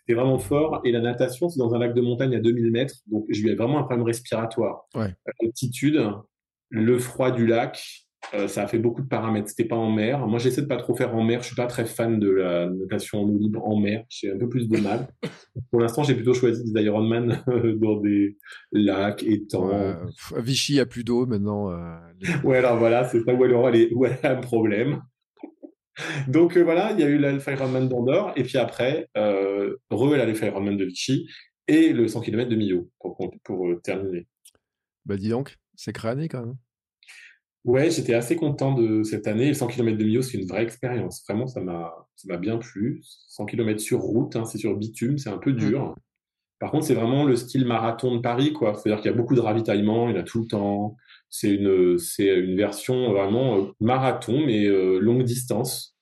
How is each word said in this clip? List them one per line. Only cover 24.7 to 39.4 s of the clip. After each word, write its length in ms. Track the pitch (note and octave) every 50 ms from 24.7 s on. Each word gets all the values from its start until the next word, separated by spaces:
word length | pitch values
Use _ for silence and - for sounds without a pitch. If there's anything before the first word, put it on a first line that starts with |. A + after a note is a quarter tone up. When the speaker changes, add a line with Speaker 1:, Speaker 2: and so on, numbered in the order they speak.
| G2+ G#2 A#2+ C#3 D3 - - - _ _ _ _ _ _ - - _ _ - - _ _ _ _ _ - - D#3+ D#3 D3 C3+ C3
Speaker 1:
Donc, 280 | B2+ D3+ F3 E3+ F3
euh, 60 | F3+ E3+
voilà, 300 | E3 E3 F3 G3 A3 A3
il 80 | G3
y 20 | D3+
a 60 | C#3+
eu 100 | C#3+ D3
l'Alpha 340 | C#3 C#3 C#3 C#3 - D3 C#3
Ironman 360 | C3+ C3+ C3 B2+ C3 C3 B2+
d'Andorre, 440 | B2+ A#2+ A#2+ B2+ C#3+ F3 G#3 E3+ -
et 60 | D3+ B2+
puis 160 | - - C3
après, 500 | A#2 A#2 - - B2 B2+ D3 D#3+ - - _
euh, 600 | G#2+ G#2+ G#2 G2+ G2 G2 G2 G2 G2+ G2 G2+ - - _ _
re 240 | A2 G2+ B2 C#3+ D3+
l'Alpha 300 | C#3 A#2+ A2+ A2 - A#2
Ironman 300 | G2+ F#2 G2 G2 G2+ G2+
de 80 | G2 F#2+
Vichy 420 | F#2 F2+ - - - C3 D#3 - - - - - _ _ _ _ -
et 240 | D3+ D#3+ D#3+ D#3+ -
le 140 | A#2+ A2+ A2
cent 120 | A2 A#2
kilomètres 300 | A2 - G#2 A2 B2 A#2+
de 60 | A2+
Millau 340 | A2 G#2+ G2 F#2 F2+ E2+ - _ _
pour, 180 | - F#2 F2+ _ F#2+ F2+ - - _
pour, 220 | - G2+ F#2 F#2 F2
euh, 120 | F2 F2 _
terminer. 440 | - F#2+ F#2 G2 F#2+ F#2 F2 F2 _ _ _ _ - _ _ _ _ _ _ _ _ _ _ _
Speaker 2:
Bah 120 | - G2+
dis 120 | G2+ F#2+ A2
donc, 260 | A2+ A#2+ C#3+ - - _ _ _ _
c'est 180 | _ - - G#2+
crâné 360 | - - A2+ A#2+ C#3 D#3 D#3+
quand 120 | - B2
même. 160 | A#2 A#2 B2+ C3 _ _ _ _ _ _ _ _ _ _ - - - - - _ _ _ _ _ _
Speaker 1:
Ouais, 260 | A#2+ A#2+ C3 D3 E3+
j'étais 240 | E3+ - C3 - A#2
assez 220 | A#2 A#2 - E3
content 360 | E3+ E3 D3 C#3+ - C3+ C#3 C3+
de 300 | B2+ A#2 A2 A2 A2 G#2+
cette 240 | G#2+ - G2+ -
année. 220 | A2+ G#2 G#2+